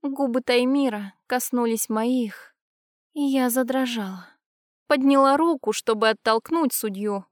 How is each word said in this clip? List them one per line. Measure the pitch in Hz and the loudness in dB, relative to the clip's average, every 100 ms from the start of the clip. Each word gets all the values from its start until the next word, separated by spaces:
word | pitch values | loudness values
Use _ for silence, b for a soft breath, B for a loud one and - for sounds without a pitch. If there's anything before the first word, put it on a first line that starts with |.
Губы | 294 269 277 240 | -6 -2 -2 -2
Таймира | 247 247 247 277 277 208 196 _ _ | 0 2 2 2 0 -2 -10 _ _
коснулись | 247 - 247 233 226 - | -6 -2 -2 0 -2 -2
моих, | 220 233 254 226 - - _ _ _ _ _ _ | -2 0 -2 -2 -8 -20 _ _ _ _ _ _
и | 302 | -4
я | 285 269 254 | 0 0 0
задрожала. | 233 254 262 262 233 196 185 180 _ _ _ _ _ _ | 0 -2 -2 -2 -4 -8 -10 -18 _ _ _ _ _ _
Подняла | 294 269 277 269 285 | 2 4 6 6 4
руку, | 339 302 - | 2 0 -2
чтобы | 214 - 220 220 | -4 -2 2 2
оттолкнуть | 220 - 226 - 330 294 | 2 0 0 0 0 0
судью. | - 220 196 208 202 185 | -2 -6 -4 -4 -6 -8